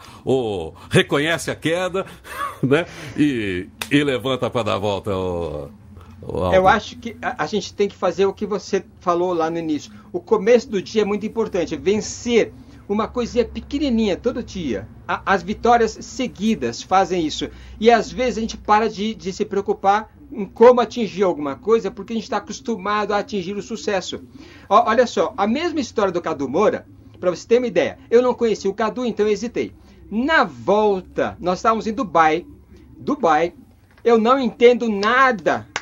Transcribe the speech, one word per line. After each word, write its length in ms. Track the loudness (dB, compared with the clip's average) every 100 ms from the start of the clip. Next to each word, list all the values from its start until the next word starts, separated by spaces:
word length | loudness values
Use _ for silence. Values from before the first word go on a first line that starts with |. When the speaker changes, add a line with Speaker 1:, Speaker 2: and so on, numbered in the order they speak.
| -12 -10
Speaker 1:
ou 500 | 0 0 0 -4 -6 -12 -2
reconhece 580 | 0 2 0 0 -2 -4
a 20 |
queda, 500 | -6 -2 -2 -2 -4 -8 -12 -16
<laughs> 240 | -10 -10 -4
né? 240 | 0 2 0 -8 -10 0
E, 520 | 0 0 -2 -4 -8 -10 0
e 140 | 2
levanta 480 | 2 -2 -2 -2 -2
pra 140 | -2
dar 100 | -2
a 40 | -2
volta, 360 | -2 -2 -2 -4
ô, 520 | -2 -4 -4 -8 -12 -16 -20 -20 -20 -18
ô, 180 | -8 -4
Aldo? 140 | 2 4
Speaker 2:
Eu 100 | 4
acho 300 | 4 0 -14
que 200 | -14 -8
a, 220 | -8 -6
a 20 | -4
gente 260 | -4 -6
tem 160 | -4 -4
que 60 |
fazer 320 | -2 -4 0 0
o 60 |
que 120 | -2
você 400 | -6 -6 -4 -4 -4 -10
falou 340 | -2 0 0
lá 160 | 0 -2
no 100 | -2
início. 340 | -4 -4 -6 -20 -10
O 60 | -8
começo 500 | 0 0 4 4 4
do 140 | -4
dia 200 | -2 -2
é 20 |
muito 200 | 0 -2
importante, 520 | -4 -4 -2 -2 -4 -2
vencer 760 | 0 0 -2 -8 0 2 2 -4 -20 -16 -6
uma 180 | -4 -4
coisinha 360 | -4 -4 0
pequenininha 720 | -2 -4 -8 -4 0 2 2 0
todo 260 | -2 -4
dia. 440 | -8 -8 -4 -6 -8 -14 -8
A, 140 | -6 0
as 100 | 0
vitórias 540 | 0 -2 4 4 4 -4
seguidas 800 | -12 -6 -6 -2 -2 0 -2 -6
fazem 420 | 0 2 2 0
isso. 240 | -2 -4 -8 -10 -18 0
E 100 | 4
às 200 | 4 2
vezes 280 | -4 -2 -2
a 20 |
gente 140 | -6 -6
para 320 | 2 2 2
de, 240 | -2 -6
de 180 | -6 -8
se 120 | -6
preocupar 680 | -4 -4 -4 -2 2 0 0 -16 -14
em 140 | -10
como 360 | -6 6 8 8
atingir 420 | 4 -2 -4 0
alguma 320 | 0 0 -4
coisa, 360 | -6 0 0 0
porque 220 | -8 -8
a 40 | -6
gente 120 | -4
tá 100 | -6
acostumado 760 | -6 -10 -6 -6 -2 -2 0
a 40 | -2
atingir 360 | -2 -4 -4 -6
o 60 |
sucesso. 600 | -8 -8 -4 -4 -4 -10 -14 -20 -20 -14 2
Ó, 160 | 4 4
olha 180 | 4 2
só, 260 | 2 -2 0
a 100 | 0
mesma 340 | 0 -2 -4
história 320 | -4 -2 -2
do 80 | -2
Cadu 280 | -4 -6 -4
Moura, 380 | 2 2 2 -6 -20 -20 -6
pra 100 | -4
você 160 | -4 2
ter 120 | 2
uma 100 | 2
ideia, 300 | 0 -2 -2 0
eu 100 | 2
não 140 | 4
conhecia 340 | 2 0 0 -2
o 60 |
Cadu, 300 | -2 -4 -2 -4
então 180 | 0 0
eu 60 |
hesitei. 400 | 0 -2 -6 -6 -8 -20 -20 -8
Na 320 | -4 2 2
volta, 960 | 2 -2 0 2 4 0 -4 -4 -4 -4
nós 200 | -4 0
estávamos 260 | 0 0 -2
em 60 |
Dubai, 520 | -4 0 4 4 4 -4 -18 -20 -20 -20 -12
Dubai, 560 | -6 0 2 2 0 -4 -20 _ _ _
eu 140 | 2 4
não 200 | 4 2
entendo 480 | 2 4 6 6 2
nada 800 | 0 2 4 4 2 0 -2 -4 -12